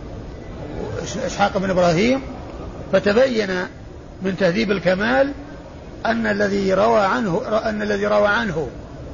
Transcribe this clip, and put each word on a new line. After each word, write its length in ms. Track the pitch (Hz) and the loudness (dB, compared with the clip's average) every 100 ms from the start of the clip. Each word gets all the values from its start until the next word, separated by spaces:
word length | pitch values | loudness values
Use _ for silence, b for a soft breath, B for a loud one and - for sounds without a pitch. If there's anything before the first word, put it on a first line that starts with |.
| - - - - - - 147 151 - 190 165 - 175 | -12 -12 -12 -14 -12 -12 -10 -8 -6 -6 -6 -6 -6
إسحاق 320 | - 202 196 | 0 0 2
بن 120 | 190 | 0
إبراهيم، 520 | 180 175 165 226 269 262 - - - - - - | 4 4 4 4 2 -2 -10 -12 -12 -12 -12 0
فتبين 580 | 190 202 208 262 226 196 180 185 - - - - - | 2 4 4 4 4 0 -2 -4 -8 -16 -16 -16 -6
من 140 | 190 180 | -4 2
تهذيب 340 | 190 185 214 | 2 4 2
الكمال 600 | 196 165 185 220 262 277 285 - - - - - - 220 | 2 2 2 2 4 2 0 -12 -14 -16 -16 -16 -6 -2
أن 200 | 226 220 | 0 0
الذي 480 | 202 208 202 190 | 0 0 2 2
روى 260 | 190 220 226 | 4 4 4
عنه، 420 | 190 240 214 165 - 214 | 4 2 0 -2 0 0
أن 180 | 226 208 | 0 -2
الذي 240 | 208 202 208 | -2 0 2
روى 220 | 208 208 | 4 4
عنه 400 | 208 226 160 131 - - - - | 2 0 -2 -4 -8 -14 -14 -14